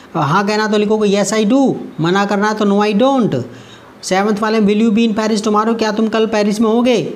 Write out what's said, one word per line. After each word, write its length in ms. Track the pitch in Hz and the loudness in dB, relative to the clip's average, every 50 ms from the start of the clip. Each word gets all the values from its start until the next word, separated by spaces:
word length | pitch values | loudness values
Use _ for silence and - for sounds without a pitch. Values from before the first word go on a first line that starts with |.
| - - - | -18 -8 -6
हाँ 320 | 165 151 139 165 196 202 208 | -4 -2 0 0 0 0 0
कहना 200 | 214 214 214 208 | -2 -2 -2 0
तो 100 | 214 208 | 0 0
लिखोगे, 460 | 208 208 214 214 214 202 196 202 196 | 0 0 0 0 0 0 0 0 0
"Yes, 100 | 196 220 | 0 0
I 180 | 220 214 202 | 0 0 2
do." 220 | 262 277 269 214 - - - - - - | 2 2 2 2 0 -4 -8 -12 -6 -4
मना 240 | 156 170 185 196 202 | -2 0 0 0 0
करना 280 | 202 208 196 208 214 214 | 0 -2 -2 -2 -2 -2
तो, 120 | 214 214 | 0 0
"No, 260 | 202 202 202 208 214 | 0 2 2 0 0
I 100 | 214 202 | 2 2
don't." 400 | 254 269 277 262 214 156 143 123 117 - - - - - - - - - - - - | 2 2 2 2 0 0 -2 -4 -6 -8 -12 -20 -20 -20 -20 -20 -20 -20 -20 -16 -6
Seventh 320 | - 185 190 202 220 208 208 | -2 -2 0 0 0 0 -2
वाले 200 | 226 214 220 226 | -2 0 0 2
में, 140 | 208 196 214 | 2 2 2
"Will 140 | 208 233 233 | 2 2 2
you 100 | 202 226 | 2 2
be 160 | 233 226 202 | 2 0 0
in 60 | 226 | -2
Paris 280 | 214 214 226 202 - 226 | -2 0 -2 -2 0 0
tomorrow?" 300 | 208 208 220 226 233 226 | 0 0 0 0 0 0
क्या 120 | 220 214 | -2 -2
तुम 160 | 202 226 226 214 | -2 -2 -2 0
कल 180 | 220 220 226 | 0 0 0
Paris 360 | 220 226 208 208 214 202 214 | 0 0 0 0 0 0 0
में 80 | 233 214 | 0 2
होगे? 440 | 220 240 240 254 240 196 139 - - | 2 2 2 2 2 0 -2 -4 -8